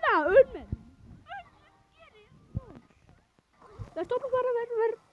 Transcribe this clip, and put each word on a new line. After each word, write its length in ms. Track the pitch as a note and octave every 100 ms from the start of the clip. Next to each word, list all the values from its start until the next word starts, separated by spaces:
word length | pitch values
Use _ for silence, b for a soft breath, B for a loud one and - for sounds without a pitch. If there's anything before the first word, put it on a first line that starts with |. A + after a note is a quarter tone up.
| D#5+
daha 140 | G4 D4+
ölmedin. 540 | G4 B4 G#4+ G#3 - - - - - D5
Öldün, 400 | F#5+ E5+ - - G5 _ _
geri, 300 | D#5+ G#4+ G#4 - - -
boş. 260 | B4 C#4 - _ - - _ _ _ _ - - - D#4+
Ver 120 | F4
topu 200 | B4 C5+
bana, 280 | B4+ B4+ A#4+
ver, 160 | A#4+ A#4
ver. 180 | A4+ A#4 _